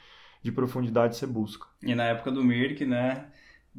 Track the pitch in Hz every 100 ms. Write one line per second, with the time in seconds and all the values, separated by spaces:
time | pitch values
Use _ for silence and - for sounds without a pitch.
0 | - - - - - 120 123 127 120 113
1 | 117 117 131 113 104 - - _ 127 120
2 | 117 117 135 131 127 120 139 147 135 123
3 | 127 139 - - - - _